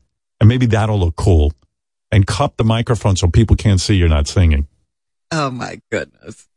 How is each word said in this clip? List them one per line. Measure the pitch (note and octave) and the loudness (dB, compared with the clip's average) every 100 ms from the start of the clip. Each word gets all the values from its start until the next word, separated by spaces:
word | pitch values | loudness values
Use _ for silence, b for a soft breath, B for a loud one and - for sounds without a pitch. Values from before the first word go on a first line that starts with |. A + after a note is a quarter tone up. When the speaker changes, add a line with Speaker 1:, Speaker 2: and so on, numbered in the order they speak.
| _ _ _ - | _ _ _ 2
Speaker 1:
and | A2 | 2
maybe | B2+ A#2+ | 4 2
that'll | G#2+ A2 G#2 | 0 0 0
look | E2+ - | -2 -2
cool. | G#2+ E2 D2 - _ _ _ _ - | 2 2 2 -4 _ _ _ _ -4
And | G#2+ F#2+ | -4 -2
cup | - C#3 - | -2 -4 -2
the | A2+ | -2
microphone | A2+ A#2+ A2+ G#2+ F#2 | -2 -2 -2 -2 0
so | F2 | 0
people | A#2 A2 G2+ | 2 2 2
can't | G#2 F#2+ | 2 0
see | - G2 | 0 0
you're | E2+ | 2
not | D2+ C#2+ | 0 0
singing." | - E2+ C#2+ D2 _ _ _ _ _ - | 0 2 2 -2 _ _ _ _ _ -10
Speaker 2:
Oh, | D#3+ C#3 | -6 -6
my | B2 F#2 E2+ - | -8 -12 -14 -10
goodness. | G2+ - _ D#2+ - _ | -10 -10 _ -20 -20 _